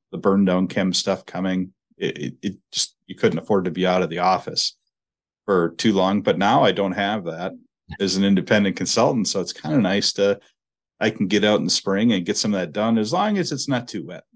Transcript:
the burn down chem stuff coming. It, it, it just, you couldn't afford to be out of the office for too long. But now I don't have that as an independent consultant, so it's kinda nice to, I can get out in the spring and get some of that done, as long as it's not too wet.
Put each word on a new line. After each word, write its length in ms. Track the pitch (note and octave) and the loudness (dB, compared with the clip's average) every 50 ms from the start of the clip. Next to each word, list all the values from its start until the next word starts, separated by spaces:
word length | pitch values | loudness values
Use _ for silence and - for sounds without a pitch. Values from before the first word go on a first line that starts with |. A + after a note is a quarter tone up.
| _ _ | _ _
the 60 | - | -12
burn 280 | F2+ F2+ G2+ G2 G2+ G2+ | -2 0 2 4 4 4
down 220 | F#2+ F2+ F#2 F#2+ | 4 2 2 0
chem 260 | F2 - G#2 F#2+ F#2 F2 | 0 -2 -2 -2 0 0
stuff 320 | - - G2 F#2+ F#2 - | 0 0 -2 -2 -4 -6
coming. 480 | - - F#2 F#2 F#2+ F#2 F#2+ F#2 F#2 - _ _ _ _ | -10 -8 -6 -4 -2 -2 -2 -4 -6 -10 _ _ _ _
It, 200 | - F#2+ - - | -6 -6 -6 -4
it, 160 | - A#2 - - - | -6 -8 -10 -10 -8
it 140 | - G2+ F#2 - _ _ | -8 -10 -10 -10 _ _
just, 240 | - - - - _ _ _ | -4 -4 -4 -4 _ _ _
you 80 | - - | -20 -4
couldn't 240 | - - G#2+ E2+ D#2+ | -2 0 0 0 -2
afford 260 | - - G#2+ F#2+ F2+ | -2 0 0 0 0
to 60 | F2+ | -2
be 140 | E2 F2+ F#2 | -2 0 0
out 180 | F2+ F2+ F#2 F2+ | 2 2 2 0
of 60 | D#2+ | -2
the 100 | E2 F2 | -2 0
office 560 | F2 F#2 F#2 F2+ - - - - - - - _ _ _ _ _ _ _ _ _ _ _ _ _ _ | 0 2 2 0 -2 -4 -4 -4 -4 -4 -6 _ _ _ _ _ _ _ _ _ _ _ _ _ _
for 240 | - G2 F2+ E2+ E2 - | 0 2 2 2 0 -2
too 160 | - - A#2 G2+ | 0 0 2 2
long. 280 | F#2+ F#2 F#2+ G2+ G#2 | 4 2 2 2 2
But 160 | G2 - - | 0 0 0
now 260 | D#2+ G2 G#2 B2 D3+ C3+ | 2 2 2 4 4 4
I 80 | G#2 | 4
don't 200 | F2+ F#2+ G2 F#2+ | 2 2 -2 -2
have 340 | F2+ G#2 G2+ G2 G#2+ A2 F2 | -2 -2 -2 -2 -4 -4 -6
that 280 | E2+ D#2+ E2 F2+ - F2 - - _ _ _ _ - - - | -8 -8 -6 -8 -8 -10 -12 -18 _ _ _ _ -18 -6 -4
as 160 | G2+ F#2+ F2+ | -2 -2 0
an 80 | F#2+ G2 | 2 2
independent 520 | G2 G2+ F#2 F2 - A2+ G#2+ G2+ G2 F2+ | 4 4 2 4 2 2 2 2 2 0
consultant, 520 | - F2+ - - A2+ A#2 D3 D3 A#2 G2 | -2 -4 -2 2 2 2 2 2 0 -2
so 120 | - - G2 | -2 -2 -4
it's 140 | F2 - - | -4 -6 -8
kinda 240 | - - D#3 D#3 | -10 -6 -2 0
nice 360 | C#3 G2+ F2+ G2 G2+ G2 - - | 2 2 2 2 0 0 -2 0
to, 260 | - G2 G2+ G2+ - - _ _ _ _ _ _ _ _ _ _ _ | 2 2 2 2 0 -4 _ _ _ _ _ _ _ _ _ _ _
I 100 | G#2 A2 | -2 -2
can 180 | G#2+ - G#2+ | 0 -2 -2
get 160 | F2+ G#2 G2+ G2 | 0 2 2 4
out 160 | G#2 G#2 F#2+ | 4 2 2
in 40 | D2 | 2
the 60 | F2+ | 0
spring 420 | - - - G2 F#2+ G2 A2+ A#2+ A2 | -2 -2 -2 -2 0 2 2 2 2
and 120 | F#2 E2+ | 0 0
get 120 | F#2+ G2+ | -2 -2
some 160 | - - A2 G2+ | -2 -2 -2 -2
of 60 | F#2+ | -2
that 140 | F2+ E2 D2 | -2 -4 -4
done, 240 | G#2 G#2+ A2+ A2+ | -2 0 0 2
as 140 | A2+ G#2+ G#2+ | 0 0 0
long 260 | D3+ F3+ G3+ G#3+ G#3 | 0 0 0 0 0
as 140 | G3 E3 - | -2 -2 -2
it's 160 | D3+ B2+ - | -4 -4 -4
not 200 | - C3+ A#2+ A#2+ | -2 -4 -4 -4
too 180 | - - G2+ D2 | -6 -10 -10 -10
wet. 180 | D#2 F2+ - - _ _ | -10 -14 -16 -18 _ _